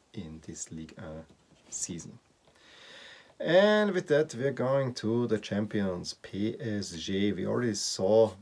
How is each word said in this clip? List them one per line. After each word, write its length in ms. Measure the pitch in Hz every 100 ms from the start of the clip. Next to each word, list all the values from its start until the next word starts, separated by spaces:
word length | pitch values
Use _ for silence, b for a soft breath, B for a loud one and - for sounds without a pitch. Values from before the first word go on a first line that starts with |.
| _
in 280 | - 82 78 -
this 260 | 78 -
Ligue 220 | 82 80 -
un 260 | 85 78 80 _ _ _ _
season. 500 | - - 170 - - _ _ _ B B B B B B B B -
And 520 | - 175 208 214 208
with 160 | 180 -
that, 280 | 147 156 117
we're 160 | 135
going 420 | 123 127 139 131 123
to 300 | 110 117 120
the 100 | 107
champions, 800 | - 104 104 107 98 90 90 -
P 360 | - 95 107 -
S 320 | 117 104 92
G. 400 | 85 80 95 104
We 140 | 90 101
already 300 | 110 120 101
saw 560 | - - 98 110 110 95